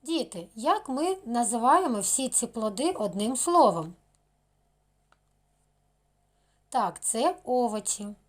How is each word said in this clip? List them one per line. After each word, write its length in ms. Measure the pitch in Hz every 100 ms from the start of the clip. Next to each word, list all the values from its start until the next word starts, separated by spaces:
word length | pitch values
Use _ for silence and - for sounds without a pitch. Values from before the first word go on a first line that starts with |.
Діти, 440 | 262 320 - 180 175 220
як 340 | 254 415 427
ми 280 | 262 339 381 233
називаємо 720 | 240 226 233 240 320 359 214
всі 300 | 190 - 262
ці 180 | - 233
плоди 440 | 226 220 202 311
одним 460 | 370 208 180 214 254
словом? 560 | - 349 247 170 160 180 _ _ _ _ _ _ _ _ _ _ _ _ _ _ _ _ _ _ _ _ _ _ _ _ _ _ _
Так, 300 | 254 196 -
це 360 | - 226 302 359
овочі. 640 | - 247 240 214 208 - 208 208